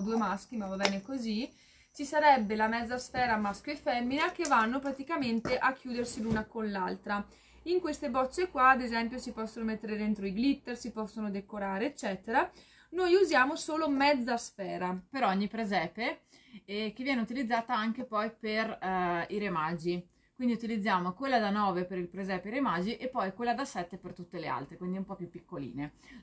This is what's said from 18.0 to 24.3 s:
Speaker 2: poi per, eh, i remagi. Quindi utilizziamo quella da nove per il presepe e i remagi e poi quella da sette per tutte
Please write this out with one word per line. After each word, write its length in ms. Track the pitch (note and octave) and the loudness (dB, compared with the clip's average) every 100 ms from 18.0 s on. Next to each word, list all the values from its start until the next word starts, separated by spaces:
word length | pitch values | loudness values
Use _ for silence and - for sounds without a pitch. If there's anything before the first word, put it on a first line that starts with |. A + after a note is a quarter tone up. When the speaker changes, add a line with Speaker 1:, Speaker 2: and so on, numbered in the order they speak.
Speaker 2:
poi 280 | G#3+ G#3+ A3 - | -4 -2 -4 -4
per, 420 | A3 G#3+ A3 - | -4 -2 -2 -4
eh, 460 | F3+ F#3 F3+ F3 - | -2 0 0 0 -2
i 80 | G#3 | -2
remagi. 680 | G3+ E3+ D#3 E3+ E3+ F3 F3 _ _ - | -2 0 -2 -2 -2 -2 -4 _ _ -2
Quindi 200 | B3 A#3 | 0 0
utilizziamo 580 | A3 A3+ G3+ F#3 F3+ | 0 -2 2 2 2
quella 260 | F3+ C#4 B3 | -2 2 2
da 120 | G#3 | 2
nove 340 | G#3 G#3 F3 F3+ | 2 2 2 -2
per 140 | F#3 | -4
il 100 | F3 | -6
presepe 400 | F3+ G3 F#3 F#3+ | -6 -4 -4 -2
e 20 | |
i 20 | B3+ | -2
remagi 420 | B3+ F3 F#3 A#3 | 0 0 0 -2
e 100 | - | -4
poi 260 | B3+ G3 | -2 -4
quella 200 | F#3+ A#3 | -2 -2
da 100 | A3+ - | -2 -2
sette 320 | G3 F3 F#3 | -6 -8 -8
per 160 | F3+ | -12
tutte 260 | F3 F3 | -12 -10